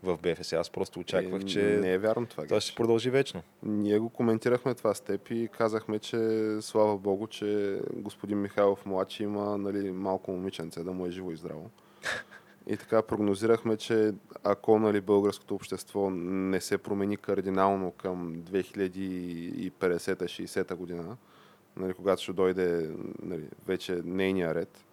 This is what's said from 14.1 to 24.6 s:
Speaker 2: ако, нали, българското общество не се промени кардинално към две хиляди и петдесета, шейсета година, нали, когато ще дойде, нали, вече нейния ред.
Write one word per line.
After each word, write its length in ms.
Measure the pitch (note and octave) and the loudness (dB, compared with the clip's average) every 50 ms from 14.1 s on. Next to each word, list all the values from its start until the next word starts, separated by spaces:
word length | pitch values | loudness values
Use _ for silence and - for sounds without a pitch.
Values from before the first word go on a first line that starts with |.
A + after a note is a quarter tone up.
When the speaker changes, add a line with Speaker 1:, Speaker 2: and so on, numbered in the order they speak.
| G2+ F#2+ - - - - - | 2 -2 -10 -18 -20 -4 2
Speaker 2:
ако, 360 | G2+ G2+ - - - A2+ G#2+ | 2 2 2 6 6 6 6
нали, 220 | A2 G#2+ G#2 G#2 | 8 4 4 2
българското 540 | F#2+ F#2 G#2 G2+ G2+ G2+ G2 - - - G#2 | 4 6 6 6 6 4 2 0 -6 -6 -6
общество 540 | G2 - - - F#2 - - - G2+ G2 G2 | -6 -4 -6 -8 -8 -8 -6 -2 0 0 0
не 520 | F#2 F2+ E2+ F2 F#2+ F#2+ F#2+ F#2+ F#2+ F#2 | 0 -2 -4 -2 -2 0 0 2 0 0
се 160 | - - G2+ F#2+ | 0 0 -2 -2
промени 400 | - - G#2+ G2 G2 G2+ G#2 G2+ | -2 -2 -2 0 0 0 -2 -4
кардинално 760 | - - G2+ G2 F#2 G2 F#2 F#2+ F#2+ G2 G2 G2 F#2+ F2+ | -2 -2 -2 0 0 0 2 4 4 4 4 4 0 -4
към 420 | F2 - - F#2+ F#2 F2+ F2 E2+ E2 E2+ | -6 -6 -6 -6 -4 -4 -6 -6 -8 -8
две 220 | E2+ E2+ F#2 G2 F#2 | -10 -2 -2 -2 -2
хиляди 420 | - - G2+ G2 F#2 F2+ F#2+ F#2+ F#2+ F#2 F2+ F2+ F2 F2 E2+ E2+ F2 - E2+ | -2 -2 -2 -2 -2 -2 -6 -6 -6 -6 -6 -6 -6 -8 -8 -8 -8 -8 -6
и 120 | F2+ F#2 | -8 -8
петдесета, 580 | - _ - F2+ F2 E2+ - - F#2+ F2 F2+ F2 | -6 _ 0 0 0 0 0 -4 -4 -2 -4 -6
шейсета 480 | - - F#2 F2+ - G2 F#2 - F#2 | -6 -8 -10 -6 -4 -4 -4 -4 -4
година, 420 | E2+ F#2 E2+ F2 F2 E2+ E2+ A2+ B2+ _ _ - - - - - _ _ _ _ - | -8 -8 -10 -8 -8 -8 -10 -12 -14 _ _ -20 -20 -20 -20 -20 _ _ _ _ -8
нали, 160 | F#2+ F#2+ F#2 | -6 -6 -6
когато 300 | - F2+ G2 F#2 F2+ - | -2 2 2 2 2 0
ще 100 | - F#2+ | -6 0
дойде, 560 | E2+ F#2+ F#2 F#2 F#2 F#2 F2 E2+ E2+ E2 D#2 D#2+ G2 G2 G2+ - - - | 2 2 2 4 2 2 2 2 0 -2 -4 -6 -8 -10 -10 -10 -10 -10
нали, 200 | E2+ F2+ E2 D#2 - - - - - | -8 -8 -8 -8 -10 -16 -14 -4 -4
вече 340 | F#2+ F2 - - F#2 F2 E2 | -4 -4 -2 -4 -4 -4 -4
нейния 500 | F2 F2+ F#2 F#2+ F#2+ F#2+ F#2+ F2+ E2 D#2+ | -4 -2 0 2 2 2 2 0 0 0
ред. 300 | E2 | -2